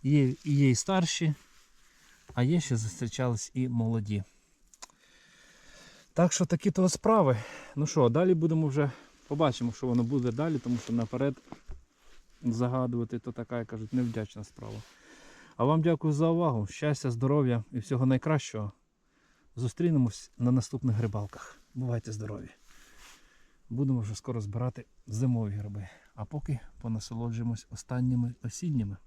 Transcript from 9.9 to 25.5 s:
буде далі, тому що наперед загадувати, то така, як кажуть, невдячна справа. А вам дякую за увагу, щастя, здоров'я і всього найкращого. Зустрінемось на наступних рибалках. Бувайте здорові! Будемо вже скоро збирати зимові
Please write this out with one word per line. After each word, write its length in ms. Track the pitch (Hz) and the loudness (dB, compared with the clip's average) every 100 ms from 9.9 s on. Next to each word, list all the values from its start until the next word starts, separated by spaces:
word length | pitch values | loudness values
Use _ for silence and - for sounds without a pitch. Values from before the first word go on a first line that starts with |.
| 120 | 2
буде 280 | 117 139 123 | 2 0 0
далі, 260 | 117 160 151 | -2 -2 -2
тому 180 | - 123 | -2 -4
що 160 | - | -2
наперед 440 | 117 113 123 139 135 - - - - _ _ - - _ - | -2 -2 -2 -2 -4 -12 -20 -16 -16 _ _ -20 -20 _ -6
загадувати, 760 | 123 113 123 127 127 120 117 120 | -4 0 0 0 -2 -2 -4 -6
то 140 | - | -8
така, 260 | 120 117 120 | -10 -8 -6
як 100 | 113 | -6
кажуть, 240 | 110 110 | -10 -4
невдячна 520 | 127 120 113 107 - | -2 -2 -4 -8 -10
справа. 380 | 104 - 107 107 - - - - - - - - | -16 -14 -14 -14 -16 -20 -20 -20 -20 -20 -20 0
А 80 | |
вам 180 | 123 156 | 4 4
дякую 300 | 160 160 156 | 4 2 2
за 160 | 143 165 | 2 2
увагу, 380 | 165 170 120 104 | 4 2 0 -2
щастя, 440 | - 151 147 135 | -4 -2 0 -2
здоров'я 540 | 117 131 147 131 120 110 | 0 2 4 4 0 -2
і 60 | 127 | -8
всього 280 | - 131 131 | -4 0 2
найкращого. 680 | 127 151 156 - 110 104 - _ _ _ _ _ _ _ - | 2 2 0 0 -8 -8 -10 _ _ _ _ _ _ _ -6
Зустрінемось 760 | 123 - 170 156 123 - - - | -6 0 2 4 2 0 -16 -2
на 140 | 120 | 2
наступних 480 | 127 - 131 127 110 | 2 0 -4 0 0
рибалках. 600 | 113 104 101 - - - _ | 0 -2 -8 -12 -20 -20 _
Бувайте 380 | 127 127 117 110 | -8 -4 -4 -6
здорові! 360 | 104 104 101 104 - _ - - - - - _ _ _ _ - | -10 -8 -10 -14 -20 _ -20 -20 -20 -20 -20 _ _ _ _ -12
Будемо 300 | 117 139 127 | -2 0 0
вже 140 | 107 | -2
скоро 260 | 107 - 120 | -8 -6 -6
збирати 440 | 104 110 123 123 120 _ - | -6 -4 -4 -6 -18 _ -10
зимові 460 | 107 131 120 107 | -2 0 0 -2